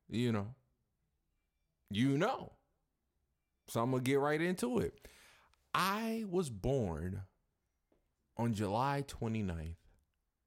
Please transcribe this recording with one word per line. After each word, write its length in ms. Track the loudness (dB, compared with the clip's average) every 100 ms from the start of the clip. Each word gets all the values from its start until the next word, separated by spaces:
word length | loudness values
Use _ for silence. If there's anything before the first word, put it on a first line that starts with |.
| -6
you 200 | 0 2
know, 240 | 0 -2 -10 _ _ _ _ _ _ _ _ _ _ _ _ -6
you 300 | 0 2 4
know. 340 | 2 0 -6 -18 _ _ _ _ _ _ _ _ _ _ -8
So 120 | -2
I'm 120 | 0
gonna 100 | 2
get 180 | 4 4
right 220 | 4 2
into 360 | 0 0 0 0
it. 280 | -2 -6 -20 -20 -20 -20 _ _ _
I 540 | 0 0 0 -2 -2 -2
was 220 | 0 -2
born 720 | -2 0 2 2 -2 -4 -6 -8 _ _ _ _ _ _ _ _ _ _ -2
on 140 | 0
July 480 | 0 2 2 2 0 -4
twenty-ninth, 680 | -4 -2 0 -2 -2 -6 -10 _ _ _ _ _ _